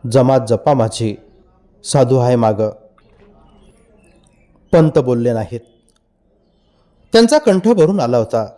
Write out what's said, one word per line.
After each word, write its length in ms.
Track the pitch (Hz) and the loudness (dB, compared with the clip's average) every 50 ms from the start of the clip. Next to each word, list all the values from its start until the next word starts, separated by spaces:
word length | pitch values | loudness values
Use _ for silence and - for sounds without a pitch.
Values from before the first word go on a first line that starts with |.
| - 120 | -8 0
जमात 280 | 110 135 127 131 135 131 117 107 | 0 2 2 2 0 0 0 -2
जपा 260 | 117 104 - 147 147 | -4 -2 0 -2 0
माझी, 420 | 131 113 110 - - 117 107 101 - _ _ _ _ _ _ _ _ _ _ _ _ _ | 0 -2 -4 -4 -6 -6 -8 -8 -10 _ _ _ _ _ _ _ _ _ _ _ _ _
साधू 340 | - - 143 131 123 131 131 | -4 0 0 2 2 2 0
आहे 180 | 120 123 123 | 0 0 0
मागं." 340 | 120 113 110 104 101 110 107 - - _ _ _ _ _ _ _ _ _ _ _ _ _ _ _ _ _ _ _ _ _ _ _ _ _ _ _ _ _ _ _ _ _ _ _ _ _ _ | 0 0 0 0 -2 -4 -6 -6 -12 _ _ _ _ _ _ _ _ _ _ _ _ _ _ _ _ _ _ _ _ _ _ _ _ _ _ _ _ _ _ _ _ _ _ _ _ _ _
पंत 260 | - 170 160 156 135 160 | 2 2 2 4 2 0
बोलले 340 | 131 123 123 120 117 120 | 0 0 -2 -2 -2 -2
नाहीत. 280 | 117 113 107 - 120 117 - _ _ _ _ _ _ _ _ _ _ _ _ _ _ _ _ _ _ _ _ _ _ _ _ _ _ _ _ _ | -2 -2 -6 -8 -12 -16 -16 _ _ _ _ _ _ _ _ _ _ _ _ _ _ _ _ _ _ _ _ _ _ _ _ _ _ _ _ _
त्यांचा 260 | - 226 233 233 294 302 | 2 2 4 4 2 0
कंठ 300 | 302 240 190 185 170 220 | 2 2 0 0 0 0
भरून 320 | 240 202 156 156 196 196 | 2 2 2 2 2 -2
आला 180 | 135 117 127 120 | -2 0 0 0
होता. 280 | 110 - - 113 107 98 - | -2 0 -4 -4 -4 -6 -12